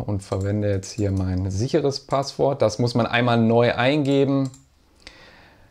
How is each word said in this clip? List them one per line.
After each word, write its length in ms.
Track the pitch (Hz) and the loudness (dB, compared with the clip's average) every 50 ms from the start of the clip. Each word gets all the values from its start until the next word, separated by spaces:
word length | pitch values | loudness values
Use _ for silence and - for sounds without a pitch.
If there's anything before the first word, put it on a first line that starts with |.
| - | -4
und 180 | - 104 98 | -4 -6 -6
verwende 480 | - - - 95 98 101 104 104 104 104 | -6 -6 -6 -4 -2 -2 -2 0 0 0
jetzt 200 | 98 95 95 - | -2 -2 -4 -8
hier 200 | - 107 101 98 | -6 -4 -2 -2
mein 400 | 98 95 92 92 92 92 98 95 | 0 -2 -2 -2 -2 -2 -2 -2
sicheres 500 | 95 98 120 139 - 151 139 139 135 - | -2 -2 -2 0 0 0 0 0 -2 -4
Passwort. 640 | - - 139 139 139 - - - 143 139 139 - | -6 -4 -2 -2 -2 -4 -2 0 0 0 2 2
Das 160 | 113 110 - - | 0 0 2 0
muss 160 | 123 120 - | -2 0 2
man 100 | 120 113 | 0 0
einmal 320 | - 120 120 123 123 117 | 2 2 0 2 2 2
neu 380 | 117 113 113 113 120 120 117 - | 2 4 4 4 4 4 2 2
eingeben, 760 | - 120 135 147 156 139 135 139 139 139 135 139 139 135 131 - - _ _ _ _ _ _ _ _ _ - - - - - - - - - - _ - _ | 2 0 2 2 0 0 2 2 2 2 2 0 0 -2 -4 -8 -14 _ _ _ _ _ _ _ _ _ -20 -20 -20 -20 -20 -20 -20 -20 -20 -20 _ -20 _